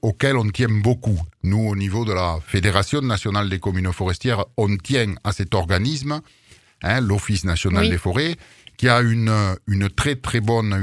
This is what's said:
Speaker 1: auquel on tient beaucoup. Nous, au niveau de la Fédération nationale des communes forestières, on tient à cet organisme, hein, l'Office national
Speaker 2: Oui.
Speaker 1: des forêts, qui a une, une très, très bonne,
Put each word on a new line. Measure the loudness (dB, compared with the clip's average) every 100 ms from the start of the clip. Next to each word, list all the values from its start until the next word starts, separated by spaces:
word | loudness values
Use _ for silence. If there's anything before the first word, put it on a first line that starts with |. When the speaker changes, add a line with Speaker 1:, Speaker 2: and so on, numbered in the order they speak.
Speaker 1:
auquel | -4 0 0 2
on | 0
tient | 0 0
beaucoup. | 2 2 2 0 -2 -2 -4
Nous, | 0 0
au | 0 0
niveau | -2 -2 -2
de |
la | 0 0 -2 -2
Fédération | 0 2 2 0 0
nationale | 0 -2 -2 -2 -2
des | -2
communes | -2 -2 -2
forestières, | -2 -2 -2 -2 -2 -2 0
on | 0 0
tient | 0 0 0 -2
à | -4
cet | -4 -2 0
organisme, | 0 0 0 -2 -4 -6 -8 _ _ -20 _ _
hein, | -2 0
l'Office | 2 0 0 -2 -2
national | -2 0 2 2
Speaker 2:
Oui. |
Speaker 1:
des | 0
forêts, | 0 -2 -2 -4 -12 -20 -20 -2
qui | 2
a | 4
une, | 4 2 2 2 0 -2 -2
une | 0 0
très, | 0 -2 -4
très | -2 -2
bonne, | 2 2 2 0